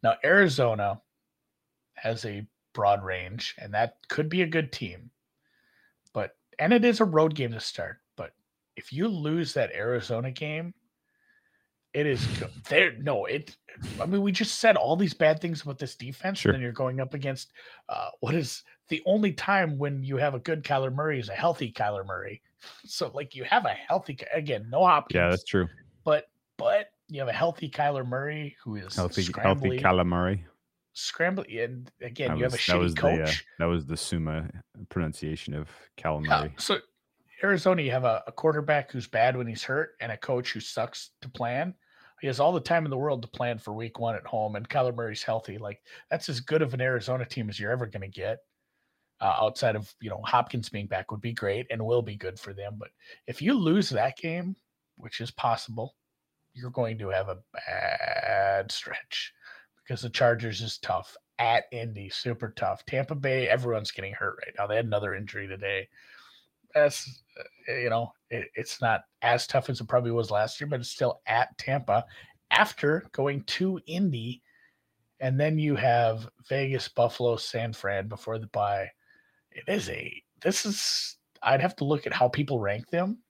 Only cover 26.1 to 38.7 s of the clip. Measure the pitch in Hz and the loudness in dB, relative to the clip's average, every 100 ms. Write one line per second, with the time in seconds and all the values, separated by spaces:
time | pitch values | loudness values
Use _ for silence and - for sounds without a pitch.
26.1 | 151 - _ _ - 196 202 208 _ _ | 2 0 _ _ -2 2 2 0 _ _
27.1 | 147 131 - 165 165 151 131 147 139 127 | -6 -4 2 0 0 -8 0 2 2 -2
28.1 | 127 143 151 147 - - 107 95 - 90 | -4 -4 -6 -8 -10 -8 -8 -6 -2 0
29.1 | - 87 - - 143 131 - 95 92 87 | 0 -2 2 4 4 2 2 4 6 4
30.1 | 87 90 98 - _ _ _ _ - - | 2 2 0 -4 _ _ _ _ -10 -8
31.1 | - 170 190 - 113 120 127 127 _ 120 | -2 -2 -2 -6 -4 -4 -6 -14 _ -12
32.1 | 123 131 78 127 123 - 87 87 80 - | -4 -2 0 0 0 2 4 4 4 4
33.1 | 82 78 78 - - 85 87 71 80 - | 4 2 0 -4 -2 0 2 -2 -6 -2
34.1 | 85 80 78 80 87 - - 98 - 80 | -2 -2 -4 -6 -12 -18 -20 -8 -4 -2
35.1 | - 78 78 - 73 76 - - - 80 | -4 -6 -6 -6 -8 -8 -14 -20 -6 -2
36.1 | 76 76 - 78 - - 202 - _ _ | -2 2 2 2 -6 -2 -2 -4 _ _
37.1 | _ _ - 196 185 185 180 139 127 127 | _ _ -4 0 4 4 2 2 2 2
38.1 | 110 - - 160 151 147 | 2 -2 0 2 2 2